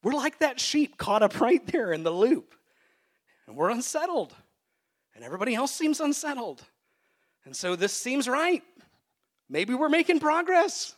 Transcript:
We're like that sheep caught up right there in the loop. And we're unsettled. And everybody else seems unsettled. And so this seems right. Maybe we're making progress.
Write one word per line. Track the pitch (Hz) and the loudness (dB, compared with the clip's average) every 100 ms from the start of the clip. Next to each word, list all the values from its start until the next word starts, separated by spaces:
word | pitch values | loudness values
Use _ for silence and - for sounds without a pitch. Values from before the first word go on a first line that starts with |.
We're | 196 | 0
like | 285 277 - | 0 0 0
that | 302 262 | 0 0
sheep | - 302 294 - | -2 0 0 -2
caught | - 214 | 0 4
up | 208 - | 4 4
right | 240 277 - | 4 4 2
there | 330 220 | -2 -2
in | 156 | -2
the | 165 | -2
loop. | 175 226 311 - _ _ _ _ _ _ _ _ _ - | 2 4 2 -2 _ _ _ _ _ _ _ _ _ -20
And | 120 | -2
we're | 170 | -2
unsettled. | 233 247 311 349 339 165 - _ _ _ _ _ _ _ | 0 -4 -4 -2 -4 -6 -12 _ _ _ _ _ _ _
And | 107 | -20
everybody | 117 180 214 | -14 -6 -4
else | 226 269 | -2 -4
seems | - 311 302 | -2 -2 0
unsettled. | 302 285 302 269 226 135 - _ _ _ _ _ _ _ | -2 -2 -4 -8 -10 -12 -18 _ _ _ _ _ _ _
And | - | -16
so | 135 180 180 | -8 -6 -2
this | 196 | -2
seems | - 247 269 247 | -4 -4 -2 -2
right. | 262 330 359 - _ _ _ _ _ _ _ _ | 0 0 -2 -4 _ _ _ _ _ _ _ _
Maybe | 139 202 | -4 -2
we're | 254 302 | 0 2
making | 311 339 339 | 2 2 2
progress. | 302 311 349 359 370 - - | 2 0 2 2 2 -2 -10